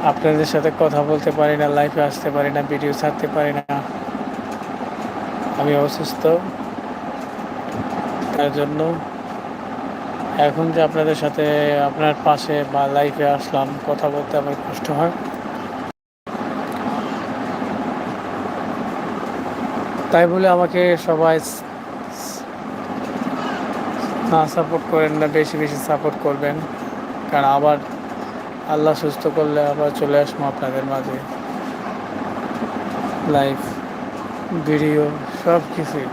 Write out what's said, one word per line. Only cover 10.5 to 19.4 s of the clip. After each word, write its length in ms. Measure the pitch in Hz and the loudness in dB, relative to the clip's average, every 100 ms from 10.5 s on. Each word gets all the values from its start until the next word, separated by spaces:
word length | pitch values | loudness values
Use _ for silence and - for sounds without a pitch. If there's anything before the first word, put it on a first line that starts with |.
| 139 165 | 4 2
যে 80 | 165 | 4
আপনাদের 360 | 156 156 156 151 | 4 4 2 2
সাথে 220 | 147 143 151 147 147 147 143 | 0 2 2 4 4 4 2
আপনার 280 | 139 156 143 | 2 2 4
পাশে 320 | 160 147 - 147 139 | 4 4 4 0 2
বা 120 | 139 139 | 2 4
লাইভে 380 | 143 147 135 143 | 4 2 2 2
আসলাম, 380 | 143 - 139 135 143 - | 2 2 0 0 -2 -2
কথা 200 | 143 147 | 0 0
বলতে 240 | 143 143 151 | 0 0 0
আমার 180 | 143 139 | 0 -4
কষ্ট 260 | - - - | -4 -6 -2
হয়। 220 | 147 170 170 - - - - - - - - _ _ - - - - - - 247 214 214 - - - - - - 214 - - - - - - - - - - - - - - - - | 2 2 0 -6 -6 -8 -8 -8 -8 -8 -10 _ _ -10 -6 -4 -4 -4 -4 -4 -2 -4 -4 -6 -4 -4 -4 -4 -2 -2 -4 -4 -6 -6 -4 -4 -4 -4 -4 -4 -4 -4 -4 -4 -4